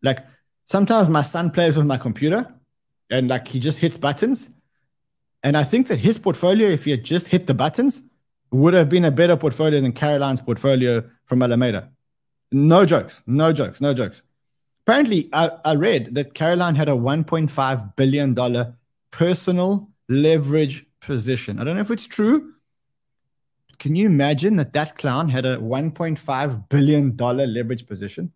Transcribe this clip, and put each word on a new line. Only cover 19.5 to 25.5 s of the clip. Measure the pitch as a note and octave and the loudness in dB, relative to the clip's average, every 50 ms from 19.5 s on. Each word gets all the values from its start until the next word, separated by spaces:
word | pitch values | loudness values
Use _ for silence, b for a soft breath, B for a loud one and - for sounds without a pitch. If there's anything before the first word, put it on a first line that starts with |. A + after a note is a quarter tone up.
| F3+ F3+ F3+ F#3 G3+ G3+ G3+ - _ _ _ _ | -2 0 0 0 -2 -2 -4 -8 _ _ _ _
leverage | B2 C3+ D3 D#3 D#3+ D#3+ D3 C#3 C#3+ D#3 D#3 C#3 C3+ - - _ _ _ | -2 2 2 4 2 2 0 0 0 0 0 0 -4 -10 -18 _ _ _
position. | - - D3 B2 G#2 B2 C3 A2 - - G2+ G#2+ | -10 -6 -6 -6 -4 -4 -4 -6 -6 -8 -8 -6
I | A#2 | -6
don't | C3+ E3 | -6 -4
know | G3 | -4
if | G#3 G3+ | -4 -4
it's | A#3 A3 - - | -6 -8 -8 -14
true. | - - G#3+ G#3+ C4 D#4 D4+ - - _ _ _ _ _ _ _ _ _ _ _ _ _ _ _ _ _ _ _ _ _ _ _ _ _ | -4 -2 2 2 2 2 0 -4 -20 _ _ _ _ _ _ _ _ _ _ _ _ _ _ _ _ _ _ _ _ _ _ _ _ _
Can | - C#3+ D#3 | -4 -4 0
you | F3 G#3 A3 | 0 2 2
imagine | F3+ C#3+ C#3 C#3+ D3+ C3+ D3+ G3 A3 | 4 4 2 2 0 0 0 0 0
that | F3 C#3+ - _ | 0 -2 -2 _
that | D3 D3+ D3 - - | -4 -4 -4 -8 -6
clown | - C#3+ B2 C3+ E3 D#3+ | -4 -2 -2 -2 -2 -2
had | B2+ B2+ B2+ | -2 -2 -2
a | C3 | -2